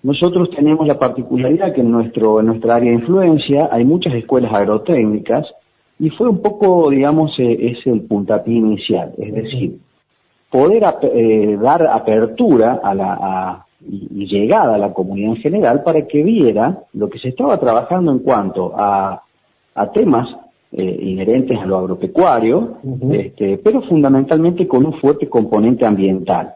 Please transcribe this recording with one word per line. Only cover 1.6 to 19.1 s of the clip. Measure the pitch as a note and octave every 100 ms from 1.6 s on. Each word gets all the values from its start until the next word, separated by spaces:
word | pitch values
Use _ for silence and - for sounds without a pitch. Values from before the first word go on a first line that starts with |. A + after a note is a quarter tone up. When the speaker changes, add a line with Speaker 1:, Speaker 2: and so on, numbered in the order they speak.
| F#3+
Speaker 1:
que | C#3
en | A#2+
nuestro, | A#2 A2+ A#2 A2 G#2+
en | A2
nuestra | A2+ A2+ A#2
área | A#2+
de | A#2
influencia | A#2 F#3+ F3+ D#3 - C#3+ D#3+
hay | A#2
muchas | B2 F3 F3+ A#2+
escuelas | A2+ C3 A#2
agrotécnicas, | G#2 G2+ G#2+ G#2+ D#3 G#2+ G#2+ - A#2+ - - _ _ _ _
y | D#3
fue | - A#3+
un | F#3
poco, | G#3 G#3 G3 F3+ D3+
digamos, | C3+ C#3+ D#3+ D#3 -
eh, | B2 A#2 A#2 A#2
ese | C3+
el | A2+
puntapié | A2 G#2 F#2+ G#2+ - A#2
inicial, | A2 G#2 - F#2 F2 -
es | G#2+
decir, | G#2+ A2+ C3 F2+ - _ _ _ _ _ _ _
poder | B2+ D3+ A3
ap-, | G3 -
eh, | C3+ A#2+ A2+ A2 G#2 G2+
dar | A#2+ E3 D#3+
apertura | A2+ A3 A2 A3 A3 A#3+ C3 F3+ -
a | G2
la, | - - F2+
a, | F#2+ F#2 F#2 - _ _ -
y, | G2 - G2+
y | G2+
llegada | G2+ G#2+ G#3+ C#3+ G#2
a |
la | G2+
comunidad | F#2+ F#2 G2 G#2 A2+
en |
general | - G3 C#3+ C#3+
para | E3+ D#3+ D3
que | D3
viera | E3 A3+ B2+ G#2 B2+ F#3+ -
lo | - G#2
que | G#2+
se | B2+
estaba | B2+ C3+ A#2
trabajando | B2 A2+ A#2+ F3+ E3+
en | B2+
cuanto | C3+ A#2 G2 F#2+ F#2 -
a, | G#2 G2 F#2+